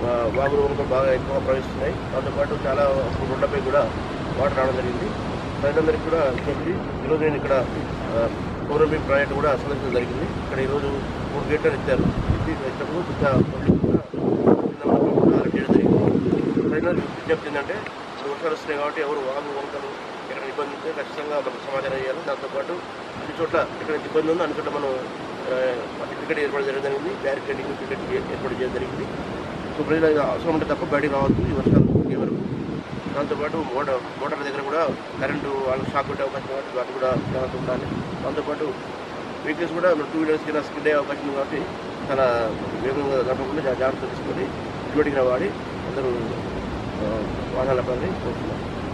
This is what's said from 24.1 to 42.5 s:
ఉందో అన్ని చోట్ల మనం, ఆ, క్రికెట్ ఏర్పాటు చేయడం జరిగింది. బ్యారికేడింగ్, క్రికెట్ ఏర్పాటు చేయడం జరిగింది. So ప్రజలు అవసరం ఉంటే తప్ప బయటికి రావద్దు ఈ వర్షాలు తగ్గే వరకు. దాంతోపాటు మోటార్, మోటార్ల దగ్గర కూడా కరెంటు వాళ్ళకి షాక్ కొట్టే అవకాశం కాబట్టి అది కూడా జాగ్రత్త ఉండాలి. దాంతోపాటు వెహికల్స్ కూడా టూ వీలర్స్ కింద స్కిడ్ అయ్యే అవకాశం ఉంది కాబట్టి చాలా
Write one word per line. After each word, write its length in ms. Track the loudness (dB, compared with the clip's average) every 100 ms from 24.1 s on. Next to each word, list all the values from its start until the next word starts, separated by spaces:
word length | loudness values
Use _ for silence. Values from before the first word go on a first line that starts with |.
| 0 2
ఉందో 120 | 2
అన్ని 140 | 0 -2
చోట్ల 140 | -4 -2
మనం, 140 | -2 -2 -6 -8 -10 -8 -2
ఆ, 40 | 0 0 -2 -6 -8 -8 -8
క్రికెట్ 220 | -2 0
ఏర్పాటు 240 | 0 0 -2
చేయడం 160 | -2
జరిగింది. 300 | -2 -2 -4
బ్యారికేడింగ్, 600 | -4 -2 -2 -4 -4 -4 -6
క్రికెట్ 240 | -6 -6 -2 -2 -2
ఏర్పాటు 220 | -4 -4
చేయడం 200 | -2 -2
జరిగింది. 340 | -2 -4 -4 -6 -6 -6 -6 -6 -8 -6
So 100 | -4
ప్రజలు 360 | 0 4 6 4
అవసరం 340 | 2 0 0
ఉంటే 120 | 0 0
తప్ప 200 | -2 0
బయటికి 280 | 2 2
రావద్దు 280 | 2 4 4
ఈ 120 | 4
వర్షాలు 500 | 2 6 6 6 4
తగ్గే 120 | 2 0
వరకు. 220 | 0 -2 -4 -4 -6 -6 -8 -8 -4
దాంతోపాటు 440 | -4 -2 -2 -2 -2
మోటార్, 640 | -2 -2 0 -2 -4 -6
మోటార్ల 220 | -4 -2
దగ్గర 180 | -4 -4
కూడా 260 | -2 0 0 -2 -8 -4
కరెంటు 260 | -2 -2 -2
వాళ్ళకి 440 | -2 0 0 0
షాక్ 160 | -2 -2
కొట్టే 160 | -2
అవకాశం 240 | -2 -4 -6
కాబట్టి 320 | -6 -4 -4
అది 140 | -4
కూడా 400 | 0 2 2 0
జాగ్రత్త 220 | -2 -2 -2
ఉండాలి. 300 | -2 -2 -2 -4 -4 -4
దాంతోపాటు 500 | -4 -4 -4 -2 -4 -4 -8 -10 -10 -10 -8 -6
వెహికల్స్ 300 | -4 -2 -2
కూడా 200 | 2 4
టూ 260 | 4 2 0
వీలర్స్ 260 | 2 2 2
కింద 120 | -2
స్కిడ్ 300 | -2 0 4
అయ్యే 100 | 4
అవకాశం 240 | 2 -2
ఉంది 120 | -2
కాబట్టి 280 | -2 -2 -2 -4 -6 -8 -8 -2
చాలా 140 | 4 4 4 0